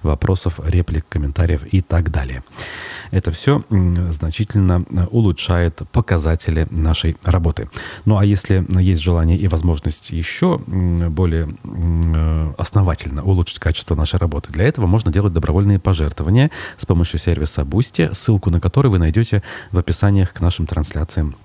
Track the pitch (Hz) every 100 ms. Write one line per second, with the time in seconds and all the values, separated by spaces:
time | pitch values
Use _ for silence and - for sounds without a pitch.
0 | 80 71 - 92 87 80 78 90 87 76
1 | - 82 71 71 82 78 - 95 - 82
2 | 78 71 65 65 - - - - - -
3 | - 95 - 80 - 143 - 104 90 87
4 | 87 76 82 80 104 104 95 90 - 82
5 | 87 120 107 85 - 87 85 - 92 -
6 | - 87 78 80 - 80 76 82 80 80
7 | 82 - 87 90 82 - - - - -
8 | 104 104 101 101 - 95 87 92 92 85
9 | 85 85 82 87 87 80 85 78 78 -
10 | - 82 82 - 180 170 - 92 90 85
11 | 85 78 90 82 76 - - 55 85 82
12 | 82 80 80 78 78 67 82 104 90 80
13 | - 69 95 92 85 - 87 80 - 78
14 | 78 87 82 76 - - 120 151 92 110
15 | 95 80 101 82 76 80 101 98 - 85
16 | 76 - 76 113 147 - - - - 85
17 | 85 80 - 80 78 - 71 95 135 -
18 | 80 - - 104 - 82 87 - 135 92
19 | 80 90 117 104 - - - 90 - -
20 | 101 98 92 - 87 - 80 82 82 78
21 | 80 - 76 -